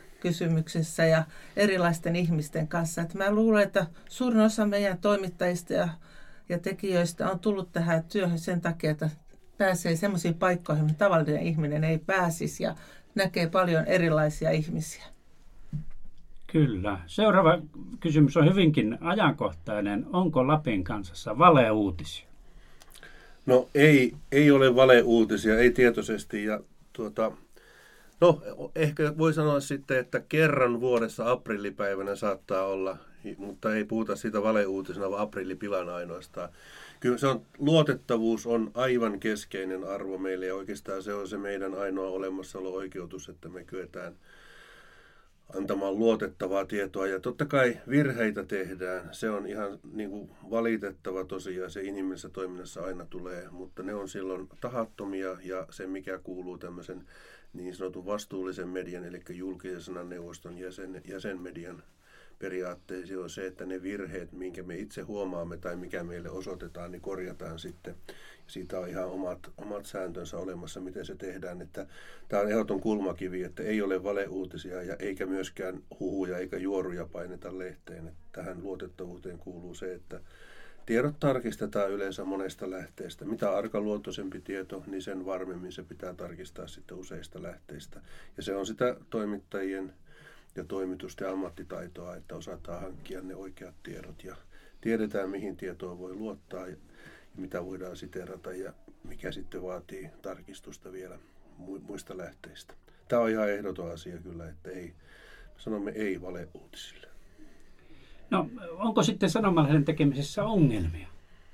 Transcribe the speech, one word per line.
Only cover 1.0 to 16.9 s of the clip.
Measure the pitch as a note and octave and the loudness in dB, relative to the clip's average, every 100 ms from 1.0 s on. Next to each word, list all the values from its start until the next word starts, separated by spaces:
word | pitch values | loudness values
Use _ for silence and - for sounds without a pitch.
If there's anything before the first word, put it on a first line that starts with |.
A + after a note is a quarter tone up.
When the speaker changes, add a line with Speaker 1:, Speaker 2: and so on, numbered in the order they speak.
| E3 | 6
Speaker 1:
ja | D#3+ D#3 - - - | 6 4 -6 -6 2
erilaisten | G3+ F#3 E3+ E3 E3+ F3 | 4 6 4 2 0 2
ihmisten | E3+ D#3+ D3+ D#3+ D#3 | 2 2 0 -2 -2
kanssa. | F3 E3 - | 0 -2 -2
Et | E3 | -4
mä | F#3+ G3 | 0 2
luulen, | G#3 A3+ G#3+ | 6 6 6
että | G3 G3 E3 - - | 6 4 0 -4 -14
suurin | - B3+ A3 | -2 4 6
osa | G#3+ G#3+ G#3 | 6 6 2
meidän | G3+ G3+ F3 | 2 2 2
toimittajista | G#3 G3+ F#3+ - F3+ F3 - | 4 4 2 0 0 0 0
ja, | F3+ F3 D#3+ - - - - - | 2 2 -2 -12 -18 -16 -14 -4
ja | F3 | -2
tekijöistä | F#3+ F#3 G3 F3+ E3+ - F#3 | -2 -2 2 4 2 2 0
on | F#3 | 2
tullut | G#3+ G3 F3+ | 2 0 0
tähän | E3+ E3+ E3 | 0 4 2
työhön | E3 G#3 F3+ E3 | 2 2 2 2
sen | E3 F3 | 0 0
takia, | E3+ E3 D#3 | 0 0 0
että | D3+ D#3 - - - - - | 2 -2 -4 -12 -20 -12 2
pääsee | G3 F3+ F3 E3 | 2 4 2 2
semmoisiin | G3+ F#3 F3 | 2 2 0
paikkoihin, | E3 F#3 F3 - D3+ | 2 4 2 2 4
mihin | D3+ D#3 | 4 6
tavallinen | G3+ E3 D3+ D3+ | 6 6 4 2
ihminen | E3+ D#3+ D3+ D3+ | 2 2 2 2
ei | D#3+ D#3+ | 2 2
pääsisi | - F#3+ E3+ D#3+ D3+ - | 2 2 2 0 -4 -2
ja | - D#3+ - - - G3+ | -4 -4 -12 -20 -6 0
näkee | F#3+ F3+ E3 | 0 2 2
paljon | F#3 F3 D#3+ D#3 | 4 4 4 4
erilaisia | F#3 E3+ D#3 D3+ D3+ D#3+ | 4 6 6 4 2 2
ihmisiä. | D#3+ D#3 E3 D#3 - - - - - - - - D3 - - - - - - - | 2 2 -2 -4 -10 -16 -20 -20 -20 -20 -16 -10 -6 -6 -6 -6 -10 -12 -14 0
Speaker 2:
Kyllä. | D#3+ C#3 G2 G2+ | 4 6 4 -2